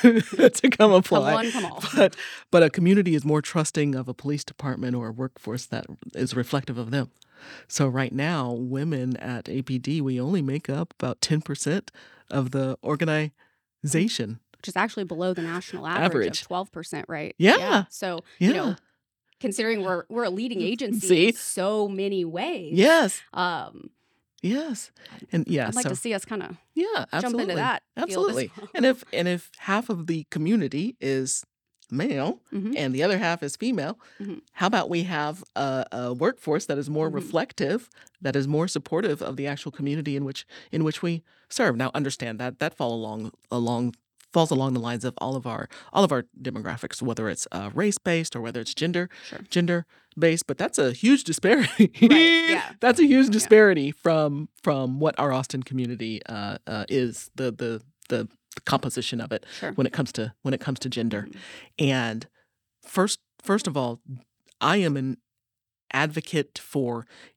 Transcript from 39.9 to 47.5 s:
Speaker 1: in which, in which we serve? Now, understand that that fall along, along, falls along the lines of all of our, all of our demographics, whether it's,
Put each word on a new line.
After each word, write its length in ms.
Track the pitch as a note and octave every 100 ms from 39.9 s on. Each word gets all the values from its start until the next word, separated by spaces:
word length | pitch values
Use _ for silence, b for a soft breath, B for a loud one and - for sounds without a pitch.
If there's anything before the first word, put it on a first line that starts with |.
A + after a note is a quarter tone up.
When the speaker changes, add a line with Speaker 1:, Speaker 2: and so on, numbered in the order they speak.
| D#3 D3 C#3
Speaker 1:
in 80 | C3+
which, 200 | - - B B
in 120 | D#3+
which 180 | D#3 -
we 220 | F3 E3 b b b
serve? 260 | - G#3 A#2
Now, 140 | C3 D3+
understand 420 | C#3+ - A#2+ A2
that 200 | B2 -
that 160 | D#3 -
fall 180 | A#2+
along, 380 | A#2 G#2+ A2 G#2+ - -
along, 460 | B2 A#2 A#2+ B2 - _ _ _
falls 200 | E3+ D#3+
along 220 | C3+ C3+
the 60 | B2
lines 260 | A#2 A#2+ B2+
of 100 | -
all 180 | C3 C3+
of 120 | A#2+
our, 200 | A2+ - B B
all 120 | -
of 80 | F#3+
our 140 | C3 - -
demographics, 600 | C3 A2+ - A#2+ - -
whether 280 | B2 A2+ G#2+
it's, 180 | - -